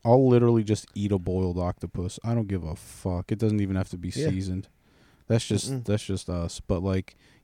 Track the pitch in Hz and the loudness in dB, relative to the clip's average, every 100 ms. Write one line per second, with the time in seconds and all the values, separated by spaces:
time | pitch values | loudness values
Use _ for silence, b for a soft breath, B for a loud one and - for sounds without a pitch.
0 | 117 127 131 120 120 117 104 104 - 101 | 4 6 8 6 6 4 2 -2 -2 -4
1 | 101 101 87 92 92 87 90 - 87 - | 0 0 0 0 0 0 -2 -4 -8 -6
2 | 87 - 113 117 101 95 80 - - - | -6 -6 -4 -2 -2 -4 -4 -10 -14 -8
3 | 95 90 - 107 110 107 98 95 90 90 | -4 -4 -4 0 0 2 0 -2 -4 -6
4 | 90 - - 92 95 92 - b b b | -8 -4 -2 -2 -2 -6 -8 b b b
5 | b b b 113 - 104 117 135 113 104 | b b b 0 0 -2 -2 -6 -2 -4
6 | - 95 - 87 85 - - 90 95 95 | -2 -6 -4 -6 -6 -8 -4 -2 0 -2
7 | - _ b b | -4 _ b b